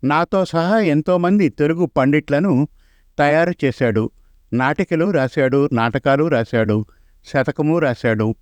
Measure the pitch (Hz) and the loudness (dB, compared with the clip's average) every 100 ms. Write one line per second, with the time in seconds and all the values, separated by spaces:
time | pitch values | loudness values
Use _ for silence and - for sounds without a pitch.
0 | 131 151 170 190 185 165 170 220 196 147 | 0 -2 0 -2 0 -2 0 0 2 0
1 | 156 180 175 202 170 - 147 165 170 - | 0 0 2 2 0 0 -2 0 -2 0
2 | 131 151 - 143 190 131 147 _ _ _ | 2 0 0 -2 0 0 -2 _ _ _
3 | _ - 147 156 170 175 139 - 123 110 | _ -2 0 2 0 0 -4 0 0 0
4 | 107 _ _ _ _ 117 127 147 190 165 | -4 _ _ _ _ -2 -2 -2 -2 -2
5 | 180 170 131 - 131 139 143 120 113 135 | 0 0 -2 0 0 2 0 0 -2 -2
6 | 139 139 160 139 117 120 110 107 107 _ | 0 0 2 0 -2 -2 0 0 -4 _
7 | _ _ - 143 131 143 151 170 151 120 | _ _ -8 -4 -4 -2 0 0 0 -2
8 | 123 110 110 113 | -2 0 -2 -4